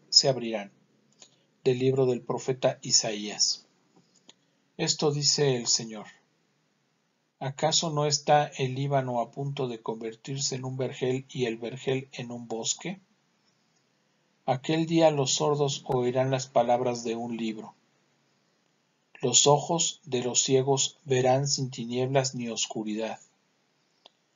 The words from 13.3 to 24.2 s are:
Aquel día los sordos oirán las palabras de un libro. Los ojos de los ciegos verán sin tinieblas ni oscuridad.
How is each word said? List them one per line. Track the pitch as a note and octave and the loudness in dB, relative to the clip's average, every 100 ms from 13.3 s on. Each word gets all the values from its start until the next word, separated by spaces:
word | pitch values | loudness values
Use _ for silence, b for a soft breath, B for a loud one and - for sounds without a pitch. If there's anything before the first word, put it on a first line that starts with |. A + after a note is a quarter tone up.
| _ _ _ _ _ _ _ _ _ _ _ | _ _ _ _ _ _ _ _ _ _ _
Aquel | - C3 - D#3+ E3 | -4 -2 0 0 2
día | E3 D#3+ | 4 4
los | D3 C3+ | 4 0
sordos | - D3+ C#3+ C#3+ C#3 - | 0 0 2 0 -2 -2
oirán | C3 B2 B2 C3 | 0 0 0 0
las | C3 - | -2 0
palabras | B2 A#2+ B2 B2 A#2 | 2 4 2 0 -2
de | A#2 A#2 | -4 -6
un | A#2+ A2+ | -6 -6
libro. | A2+ G#2+ G#2 - _ _ _ _ _ _ _ _ _ _ _ _ _ - | -6 -6 -12 -20 _ _ _ _ _ _ _ _ _ _ _ _ _ -4
Los | B2+ A#2 C#3+ | 2 6 6
ojos | D3 C#3+ E3 - - | 4 2 -2 -2 -4
de | - B2 | -6 -4
los | B2 A#2 | 0 0
ciegos | - C3 C3+ C3+ - - | 4 4 4 2 0 -4
verán | C#3 B2+ B2+ C3 C#3+ | 0 2 4 4 2
sin | - B2+ | -2 -4
tinieblas | - A#2 B2 C3 C#3 C3 | -6 -6 -2 0 0 0
ni | B2+ A#2 | -4 -6
oscuridad. | A2 - A#2 G#2+ G#2+ A2 - - _ _ _ _ _ _ _ - _ | -4 -4 -4 -4 -4 -6 -8 -16 _ _ _ _ _ _ _ -20 _